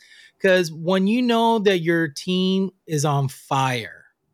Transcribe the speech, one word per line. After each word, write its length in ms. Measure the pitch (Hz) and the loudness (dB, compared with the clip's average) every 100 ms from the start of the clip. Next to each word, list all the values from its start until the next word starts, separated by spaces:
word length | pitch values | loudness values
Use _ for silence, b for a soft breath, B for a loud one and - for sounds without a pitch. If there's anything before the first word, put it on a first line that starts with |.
| B B B _ | B B B _
'Cause 300 | 196 185 170 | 2 2 2
when 360 | 160 165 190 190 | -4 -2 2 2
you 140 | 240 | 2
know 380 | 247 226 226 226 | 2 2 2 2
that 200 | 202 185 | 2 0
your 280 | 165 170 160 | 0 0 -2
team 600 | 143 - 185 185 190 190 - - | -6 -4 -2 0 0 -2 -8 -8
is 200 | 151 151 | -4 0
on 240 | 143 135 | 0 -2
fire, 760 | - - 135 135 123 101 - - _ _ | -6 -6 -2 -2 -2 -8 -14 -20 _ _